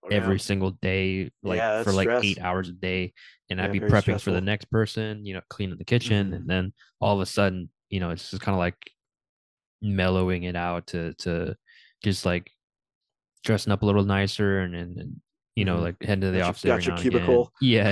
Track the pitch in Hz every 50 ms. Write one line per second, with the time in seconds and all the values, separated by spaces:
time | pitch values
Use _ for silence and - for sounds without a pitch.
0 | - 95 101 104 92 98 98 92 - - 101 95 95 95 92 - - 95 92 95
1 | 92 95 92 95 92 71 - _ - 98 92 90 113 110 107 110 113 104 98 95
2 | 98 110 120 123 113 101 95 87 87 90 90 92 92 90 90 92 95 92 92 92
3 | 90 87 - - - - - _ _ - 90 92 92 98 101 98 101 104 - 104
4 | - - 98 101 - 101 92 92 95 98 107 104 - - - 113 110 104 - 110
5 | 110 107 107 104 107 101 95 92 - _ - - 104 92 90 - - - 120 120
6 | 120 117 110 104 98 95 95 95 - 73 92 92 92 98 - _ _ _ _ _
7 | - 98 101 98 92 - - - 101 98 92 92 90 82 - _ _ _ 104 98
8 | 90 85 87 92 - - - 95 - - 98 92 87 87 - - - - - _
9 | _ _ _ _ _ _ _ _ _ _ _ _ _ _ _ _ - 101 98 95
10 | 92 92 92 92 92 90 92 90 87 90 90 87 87 87 87 87 85 - - 87
11 | 82 82 73 - - 92 85 85 85 82 - - _ _ _ - - _ _ _
12 | - 107 95 - - 92 90 87 90 - _ _ _ _ _ _ _ _ _ _
13 | _ _ _ _ _ _ _ _ - - 110 101 - - 101 95 - 104 101 104
14 | 98 98 98 98 101 98 - - 104 101 98 98 92 90 87 85 87 87 87 95
15 | - - - - - _ _ _ _ _ _ 113 101 95 87 85 82 85 87 -
16 | - - 104 95 95 95 92 92 90 87 87 - - - 120 110 87 85 87 87
17 | 87 127 - 120 - - 127 120 120 - _ _ 139 127 117 110 101 104